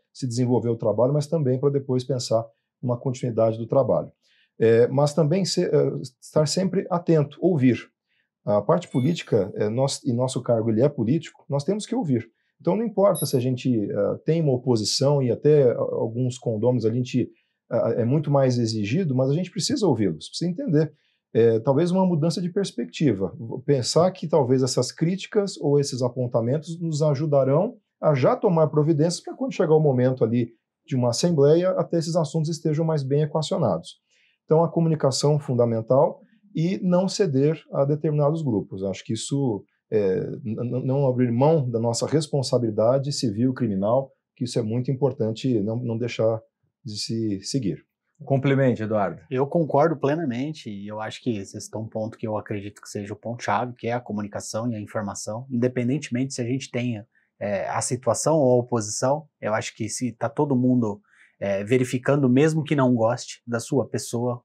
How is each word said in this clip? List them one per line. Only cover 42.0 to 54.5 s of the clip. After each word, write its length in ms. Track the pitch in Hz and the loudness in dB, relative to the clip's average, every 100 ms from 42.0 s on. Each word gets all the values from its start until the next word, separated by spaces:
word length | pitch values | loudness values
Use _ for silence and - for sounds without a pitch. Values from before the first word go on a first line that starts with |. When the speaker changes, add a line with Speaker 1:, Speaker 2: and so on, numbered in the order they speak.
| 127 | 0
Speaker 1:
responsabilidade 1080 | 135 - 143 123 127 113 104 110 139 139 | 0 0 -4 0 0 0 2 2 2 0
civil, 400 | 139 127 101 131 | -2 -2 0 0
criminal, 580 | 127 120 95 101 127 131 _ _ | 0 -2 0 2 0 -2 _ _
que 100 | - | -8
isso 140 | 123 135 | -4 -4
é 40 | |
muito 280 | 107 120 127 | -2 -4 -2
importante 720 | 127 139 - 110 110 131 113 | -2 -2 -2 -4 -2 -2 0
não, 160 | 101 117 | 0 -4
não 220 | 123 113 | -4 -4
deixar 420 | 120 - 110 110 _ _ _ _ | -4 0 0 0 _ _ _ _
de 160 | 113 104 | -14 -10
se 440 | - 113 107 98 | -6 -4 -4 -4
seguir. 420 | - 139 104 73 _ _ _ _ | -4 -4 -4 -6 _ _ _ _
Speaker 2:
Complemente, 580 | - 135 139 135 135 104 | -2 0 2 2 2 0
Eduardo. 400 | 107 107 95 82 - | -2 0 -2 -6 -6
Speaker 3:
Eu 160 | 127 139 | -4 -2
concordo 500 | 175 147 139 165 135 | 0 0 2 2 2
plenamente 760 | 139 156 156 117 147 156 123 | -2 -2 -4 -4 -6 -8 -12
e 180 | 101 104 | -12 -10
eu 120 | 107 | -10
acho 220 | 107 - | -10 -6
que 120 | 127 | -4
vocês 300 | 107 98 104 | -4 -6 -14
estão 180 | - 107 | -12 -10
um 60 | 110 | -8
ponto 280 | 110 110 - | -6 -8 -8
que 100 | 113 | -6
eu 100 | 107 | -6
acredito 440 | - 107 101 - | -6 -8 -10 -16
que 80 | - | -12
seja 240 | 110 101 | -10 -8
o 40 | 107 | -10
ponto-chave, 580 | 110 120 - 104 123 | -10 -8 -4 -2 -4
que 120 | 120 117 | -6 -6
é 60 | |
a 80 | 123 | -6
comunicação 720 | 123 104 101 104 - | -6 -8 -6 -10 -8